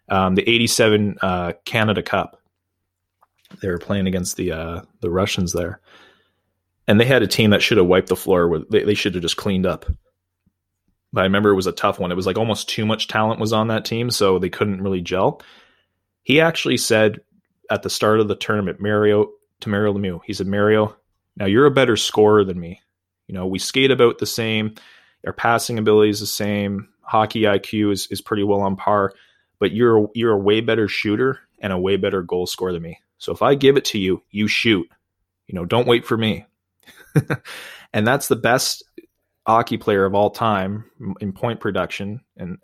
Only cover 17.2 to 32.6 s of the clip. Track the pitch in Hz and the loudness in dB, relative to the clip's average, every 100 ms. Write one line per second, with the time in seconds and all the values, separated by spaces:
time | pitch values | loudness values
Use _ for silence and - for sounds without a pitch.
17.2 | _ _ _ _ - 107 98 - 107 110 | _ _ _ _ -6 -6 -4 -2 2 2
18.2 | 104 98 - 107 95 - 104 104 104 104 | 2 -2 -2 -2 -2 -4 -2 2 4 4
19.2 | 104 - _ _ 110 101 104 101 98 85 | 0 -4 _ _ -4 -2 0 -2 -6 -8
20.2 | - 101 95 101 104 107 107 - _ _ | -10 -8 -4 0 2 2 0 -4 _ _
21.2 | _ - 98 110 147 135 123 104 - - | _ -6 0 4 4 4 2 2 0 4
22.2 | 107 107 95 90 85 87 _ _ _ _ | 6 6 2 -4 -10 -16 _ _ _ _
23.2 | - 92 92 95 - 135 135 123 120 - | -14 -8 -6 -6 -4 0 2 6 4 2
24.2 | 107 - 110 110 107 107 - _ _ _ | -6 -4 -2 -2 -4 -8 -20 _ _ _
25.2 | - - 117 117 - 117 107 107 107 101 | -14 -4 0 0 0 -2 4 4 4 2
26.2 | 101 - 104 101 101 101 - _ - 110 | -6 -6 -4 -2 -4 -6 -10 _ -2 0
27.2 | 107 117 107 98 - 107 104 98 - 95 | 0 0 0 0 -2 -2 0 -2 -6 -10
28.2 | - 107 101 101 98 95 - 104 98 - | -6 -4 0 0 -2 -4 0 0 0 -6
29.2 | _ _ _ - 98 104 120 110 104 117 | _ _ _ -4 -2 2 4 4 2 -2
30.2 | 117 104 98 110 117 113 101 - 104 107 | 0 2 2 0 2 0 0 -2 -2 0
31.2 | 131 131 _ - 104 92 95 98 98 95 | -2 -4 _ -10 -6 -2 0 0 0 -2
32.2 | 87 90 90 - | -4 -4 -4 -6